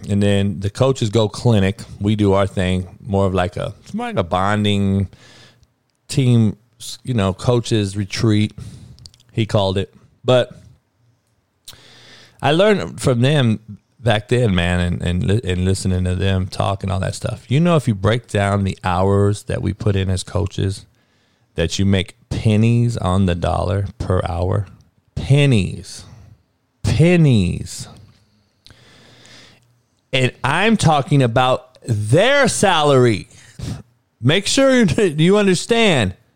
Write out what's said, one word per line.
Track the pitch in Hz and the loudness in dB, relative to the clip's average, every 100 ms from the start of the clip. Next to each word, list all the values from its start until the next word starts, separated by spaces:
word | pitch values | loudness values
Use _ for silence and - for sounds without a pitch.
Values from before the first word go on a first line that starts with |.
| - | -4
and | 101 | 0
then | 101 101 101 87 | 2 0 -2 -4
the | 98 | -6
coaches | - 135 135 110 | 0 0 0 0
go | 113 107 | 0 0
clinic. | - 120 107 95 - - - | 0 0 2 2 -2 -10 -6
We | 101 107 | -2 2
do | 101 | 2
our | 95 95 | 2 0
thing, | - 92 92 90 - | -2 -2 -2 -6 -12
more | - 98 98 | -4 0 0
of | |
like | 92 90 - | 0 -2 -4
a, | - - | -10 -12
it's | - | -12
more | 208 240 | -10 -6
like | 185 | -6
a | |
bonding | 85 90 98 104 104 101 98 98 95 - - - - _ _ _ _ _ - | -2 -2 0 0 0 0 0 -2 -4 -8 -20 -20 -20 _ _ _ _ _ -8
team, | 143 127 117 107 - _ _ - - | -2 2 4 2 -2 _ _ -18 -12
you | - | -6
know, | 117 95 | -2 -2
coaches | 90 - 120 - 113 98 | -2 0 0 0 -2 -2
retreat, | 101 98 - 117 104 104 - - - - - - _ _ | -4 -8 -2 0 2 0 -6 -18 -18 -20 -20 -20 _ _
he | - | -4
called | 107 107 95 98 | -2 0 0 -2
it. | - _ _ _ | -6 _ _ _
But | 120 123 - - - _ _ _ _ _ _ _ _ _ - - - - - - - _ | 2 2 2 -8 -20 _ _ _ _ _ _ _ _ _ -20 -20 -20 -20 -20 -20 -20 _
I | 135 | 0
learned | 160 208 190 85 - | 2 4 2 -2 -4
from | 143 120 | 0 2
them | 131 151 120 107 - 101 _ _ | 2 2 2 0 -6 -20 _ _
back | 117 107 - | -2 0 0
then, | 120 117 | 0 2
man, | 90 87 90 | 2 2 0
and, | 87 - | -2 -2
and, | 85 87 87 | -2 -2 0
li-, | 104 | 0
and | 92 90 92 | -2 -2 -2
listening | 95 95 92 | -2 -2 -2
to | 92 | -2
them | 90 98 95 95 | -2 -2 -2 -2
talk | - 101 98 | -4 -4 -4
and | 95 | -4
all | 95 | -4
that | 98 | -4
stuff. | - - - - | -6 -8 -8 -2
You | 135 | 0
know, | 175 165 | 2 2
if | 120 | 0
you | |
break | 101 104 123 - | 0 0 -2 -2
down | 104 101 101 | -2 0 0
the | 95 - | -2 -4
hours | 92 90 98 101 101 104 | -2 0 2 2 2 0
that | - 90 | -6 -6
we | 90 | -4
put | 95 107 98 | -4 -2 -2
in | 95 | -2
as | 90 | -4
coaches, | - 95 95 - 98 95 - _ _ _ _ _ _ - | -4 -6 -4 -4 -4 -6 -14 _ _ _ _ _ _ -4
that | 82 - | -4 -2
you | |
make | 98 95 - - - | 0 0 -2 -10 -10
pennies | - 110 107 117 120 120 117 | -2 0 2 2 2 0 -2
on | 92 95 95 | -2 0 0
the | |
dollar | 85 87 85 90 95 95 - | 0 -2 -2 -2 -4 -4 -6
per | - 92 | -4 -2
hour. | 85 87 90 104 98 - _ _ _ | -2 -4 -2 -2 -4 -12 _ _ _
Pennies. | - - 143 143 113 90 - - - - - - - _ _ _ _ | -6 0 2 4 2 0 -6 -16 -20 -20 -20 -20 -20 _ _ _ _
Pennies. | - 107 170 180 151 113 87 - - - - - - _ _ _ _ _ - - _ - - - - - - _ _ _ _ _ _ | -2 2 4 4 4 4 2 -2 -8 -14 -16 -18 -20 _ _ _ _ _ -20 -20 _ -20 -20 -20 -20 -20 -20 _ _ _ _ _ _
And | 131 127 - | -2 -2 -2
I'm | 127 160 220 220 | -2 0 2 2
talking | 165 151 - 143 | 2 2 2 2
about | 123 120 127 - - _ | 2 2 0 0 -6 _
their | - 104 104 147 233 285 254 | -6 -4 2 2 4 2 2
salary. | - 202 165 147 135 123 101 - - - - - - - _ _ - | 2 2 2 4 4 4 2 -4 -20 -20 -14 -12 -12 -16 _ _ -4
Make | 120 180 - | 0 0 0
sure | - 269 254 | 2 4 4
<laughs> | 196 - | 2 2
you | 190 147 170 208 | 0 2 2 4
understand. | 196 180 - 233 220 143 95 - _ | 2 0 0 2 2 2 0 -4 _